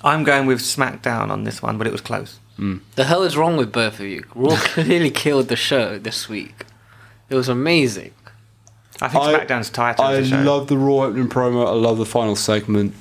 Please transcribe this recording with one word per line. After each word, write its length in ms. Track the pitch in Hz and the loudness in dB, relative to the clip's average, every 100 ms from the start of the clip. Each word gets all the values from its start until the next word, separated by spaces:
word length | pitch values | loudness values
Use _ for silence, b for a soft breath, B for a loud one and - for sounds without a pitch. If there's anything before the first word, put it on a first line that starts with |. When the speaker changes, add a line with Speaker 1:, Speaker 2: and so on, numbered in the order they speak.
Speaker 1:
I'm 200 | 143 156 | 0 2
going 220 | 147 139 135 | 4 4 4
with 140 | 123 | 2
SmackDown 720 | - - 131 - 123 113 104 | 0 -2 -4 -2 -4 -2 -2
on 140 | 104 | -4
this 180 | 107 - | -6 -6
one, 160 | 110 107 | -6 -4
but 80 | 113 | -4
it 40 | |
was 100 | - | -6
close. 380 | - 104 - - - - | -6 -6 -8 -18 -20 -8
Speaker 2:
Mm. 220 | 101 92 - - | -6 -6 -6 -2
Speaker 3:
The 100 | 135 | 2
hell 180 | 175 | 2
is 120 | 180 143 | 2 2
wrong 220 | 165 160 | 2 2
with 140 | 110 | 0
both 280 | 120 113 107 | 0 -2 -2
of 60 | 101 | -10
you? 180 | 87 - 117 | -10 -10 0
Raw 200 | 139 156 | 2 2
<laughs> 40 | |
clearly 500 | - - 156 175 151 | 0 0 2 2 2
killed 360 | - 151 139 117 | 0 0 2 2
the 80 | 117 | -2
show 420 | - 139 101 101 | 0 0 0 -4
this 320 | 110 - - | -8 -8 -8
week. 360 | 104 - - - - b b b b - | -10 -10 -16 -20 -20 b b b b -4
It 60 | 131 | -2
was 140 | 127 | 0
amazing. 640 | 123 156 170 127 98 - - - - _ _ _ _ _ - | 0 2 4 2 -2 -12 -20 -20 -20 _ _ _ _ _ -8
Speaker 1:
I 60 | 127 | -2
think 140 | 135 | 0
Speaker 2:
I, 100 | 147 156 - | 2 2 0
Speaker 1:
SmackDown's 240 | 123 107 | -4 -4
tighter 300 | - 120 113 | -2 0 2
Speaker 2:
I 100 | 135 | 2
Speaker 1:
of 100 | 135 | 2
the 60 | 131 | 0
show. 120 | 135 | 2
Speaker 2:
love 240 | 143 143 139 | 2 2 0
the 100 | 135 | 2
Raw 260 | 139 139 135 | 2 2 2
opening 240 | 120 120 | 0 -2
promo. 380 | 131 123 120 110 | 0 2 2 2
I 40 | |
love 260 | 113 117 113 | 2 2 0
the 80 | 110 | 0
final 300 | 120 110 101 | 0 0 0
segment, 580 | - 107 107 104 101 - | 0 0 2 0 0 -4